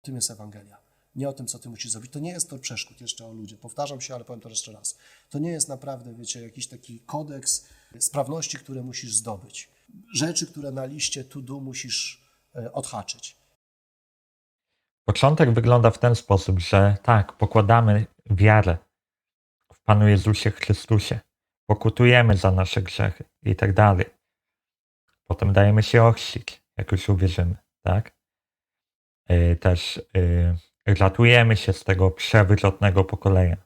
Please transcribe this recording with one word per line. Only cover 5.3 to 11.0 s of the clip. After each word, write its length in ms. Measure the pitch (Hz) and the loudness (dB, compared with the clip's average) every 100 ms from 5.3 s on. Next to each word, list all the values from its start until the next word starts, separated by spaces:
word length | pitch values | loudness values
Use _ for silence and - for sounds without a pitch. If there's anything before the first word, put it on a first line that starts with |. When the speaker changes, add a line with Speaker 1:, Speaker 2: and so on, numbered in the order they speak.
Speaker 1:
To 80 | 143 | -10
nie 120 | 165 | -8
jest 180 | 165 - | -8 -8
naprawdę, 460 | 131 135 131 120 | -10 -14 -14 -16
wiecie, 280 | 117 113 123 | -20 -16 -16
jakiś 240 | 113 131 123 | -16 -16 -18
taki 340 | 120 _ 113 | -18 _ -20
kodeks 680 | _ 147 151 139 135 - _ _ _ 120 | _ -14 -14 -12 -8 -8 _ _ _ -10
sprawności, 600 | - 143 127 160 151 - | -8 -6 -6 -8 -10 -14
które 240 | - 131 | -14 -14
musisz 320 | 127 123 120 | -14 -14 -8
zdobyć. 560 | 107 110 104 - - - _ _ - _ | -8 -8 -14 -16 -20 -20 _ _ -20 _
Rzeczy, 320 | - 156 170 165 | -8 -6 -6 -8
które 240 | - 139 | -12 -12
na 140 | 131 | -12
liście 400 | 131 147 | -12 -10